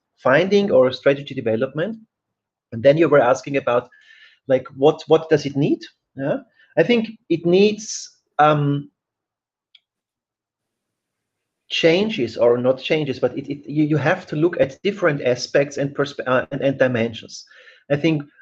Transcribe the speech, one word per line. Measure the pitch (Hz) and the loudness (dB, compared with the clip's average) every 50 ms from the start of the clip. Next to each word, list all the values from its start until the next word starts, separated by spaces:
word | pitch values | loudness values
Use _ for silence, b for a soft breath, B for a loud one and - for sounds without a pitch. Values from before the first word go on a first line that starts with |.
| _ _ _ _ | _ _ _ _
finding | - 127 131 151 180 190 208 202 202 196 | 0 2 2 2 2 2 2 2 2 2
or | - 131 127 127 | 4 4 4 2
strategy | 127 - - 143 139 139 143 - 127 | 0 0 0 0 0 0 -2 -10 -10
development. | 127 113 113 110 113 131 131 131 147 165 208 226 220 - _ _ _ _ _ _ _ _ _ _ _ _ _ | -6 -4 -2 -2 -2 -2 -4 -4 -6 -6 -6 -8 -10 -16 _ _ _ _ _ _ _ _ _ _ _ _ _
And | - 117 | -8 0
then | 107 139 143 160 | 4 4 4 4
you | 170 143 | 4 4
were | 143 143 | 4 4
asking | 117 120 131 127 - 151 139 135 | 4 4 2 0 -2 -4 -4 -4
about, | 131 - 120 120 120 - b b b b b b b b b b _ - | -2 0 0 0 -2 -4 b b b b b b b b b b _ -2
like, | 135 127 131 - - | -2 -2 -2 -4 -4
what, | 131 135 151 156 - - - | 0 2 2 2 0 0 0
what | 156 156 156 - | 2 2 2 2
does | - 143 - | 0 0 0
it | 139 - | -2 -4
need? | 135 143 202 330 - - - _ _ _ _ _ | -2 -2 0 -2 -4 -6 -10 _ _ _ _ _
Yeah. | - 135 143 196 285 - b b b b b b 151 | -8 -6 -4 -6 -6 -8 b b b b b b 0
I | 165 | 2
think | 160 240 233 220 - - - _ - | 2 2 0 0 -4 -8 -12 _ -4
it | 170 165 170 | -4 -2 0
needs, | 170 175 190 202 214 208 208 - - - - - - _ _ _ _ _ - | 2 4 4 4 4 2 -2 -8 -12 -14 -14 -14 -16 _ _ _ _ _ 2
um, | 147 151 151 151 147 143 143 143 143 - _ _ _ _ _ _ _ _ _ _ _ _ _ _ _ _ _ _ _ _ _ _ _ _ _ _ _ _ _ _ _ _ _ _ _ _ _ _ _ _ _ _ _ _ _ _ _ _ _ _ _ _ _ _ _ - | 4 4 4 2 0 0 -2 -4 -6 -10 _ _ _ _ _ _ _ _ _ _ _ _ _ _ _ _ _ _ _ _ _ _ _ _ _ _ _ _ _ _ _ _ _ _ _ _ _ _ _ _ _ _ _ _ _ _ _ _ _ _ _ _ _ _ _ -10
changes | - - - 165 160 185 208 220 214 - 120 113 110 - | -4 0 2 2 2 2 0 -2 -4 -4 -6 -6 -2 0
or | 117 120 120 123 | 2 2 2 2
not | 123 127 131 131 | 2 0 -2 -2
changes, | - - 165 156 151 135 123 - | -2 -4 -2 -2 -2 -4 -4 -2
but | - 123 - - | -4 -4 -4 -6
it, | 139 135 | -10 -10
it, | 139 143 - - | -10 -12 -12 -6
you, | 143 151 151 | -2 -2 0
you | 147 156 147 | 0 0 0
have | 131 151 180 185 - | 0 0 -2 -2 -4
to | - - | -8 -4
look | 151 156 180 - - | 0 0 0 2 0
at | 139 139 - - - | 0 -2 -2 -4 -6
different | 190 202 202 180 160 147 143 | -6 -4 -2 0 0 0 0
aspects | - 123 123 - - - - 147 143 143 - - | 0 -2 -2 -2 -2 -2 0 0 0 0 -2 -6
and | 143 139 139 | -6 -4 -4
perspe-, | - 139 139 - - - 123 | -4 -6 -6 -6 -8 -4 0
uh, | 127 123 - - | 0 0 0 -2
and, | - - | -6 -4
and | - 139 135 - | -2 -2 0 0
dimensions. | 131 127 127 113 113 120 113 - - - - - b b b b b b b b b - | 0 0 0 0 -2 -4 -6 -8 -16 -18 -18 -20 b b b b b b b b b -4
I | 143 143 | -4 0
think | 147 165 160 147 143 b b b | 0 0 0 0 -4 b b b